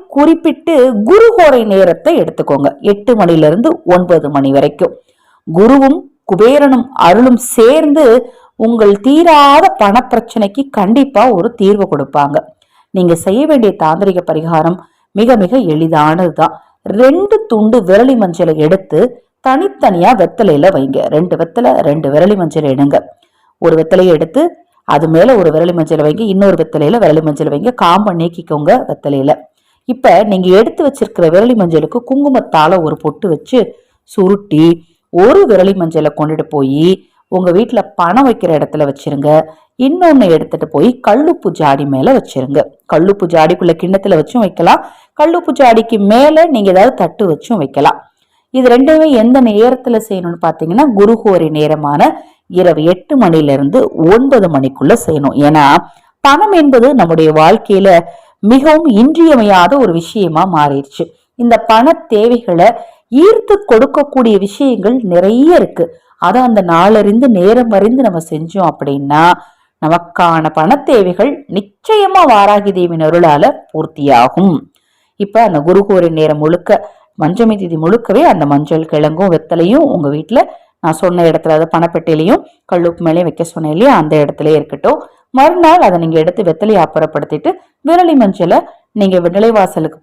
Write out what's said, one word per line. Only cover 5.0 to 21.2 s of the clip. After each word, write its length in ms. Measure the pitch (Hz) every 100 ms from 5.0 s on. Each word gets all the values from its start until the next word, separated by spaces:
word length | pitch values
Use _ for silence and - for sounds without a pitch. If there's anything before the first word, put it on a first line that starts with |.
| _ _ _ _ -
குருவும் 460 | 165 220 277 269 330 - _
குபேரனும் 680 | - 190 220 285 277 262 226
அருளும் 420 | - 170 196 254 240
சேர்ந்து 960 | - - 226 311 302 294 269 240 - - _ -
உங்கள் 440 | 226 233 208 202
தீராத 760 | 254 294 339 302 285 269 370 -
பணப்பிரச்சனைக்கு 840 | 202 226 254 233 226 226 202 233 277
கண்டிப்பா 600 | - 190 233 277 202 254
ஒரு 240 | 196 214
தீர்வு 340 | - 196 208 190
கொடுப்பாங்க. 460 | 147 135 147 143 147 - _ _ _ _
நீங்க 240 | 185 175
செய்ய 320 | 165 190 214 311
வேண்டிய 260 | 285 214 185
தாந்திரிக 380 | 156 165 196 180 175
பரிகாரம் 440 | 156 165 160 165 175 - _ _ 196
மிக 200 | 226 240
மிக 200 | 180 254
எளிதானதுதான். 960 | 180 156 160 160 190 175 180 147 - - _ _
ரெண்டு 640 | - 196 262 330 403 440 440
துண்டு 320 | 220 214 240
விரலி 300 | 180 196 262
மஞ்சளை 400 | 247 190 165 170 156
எடுத்து 680 | 156 190 190 151 247 - _ _ 262
தனித்தனியா 640 | 269 392 - 254 175 185 233
வெத்தலையில 500 | 175 - 202 147 165
வைங்க. 280 | 147 135 135 -
ரெண்டு 300 | 151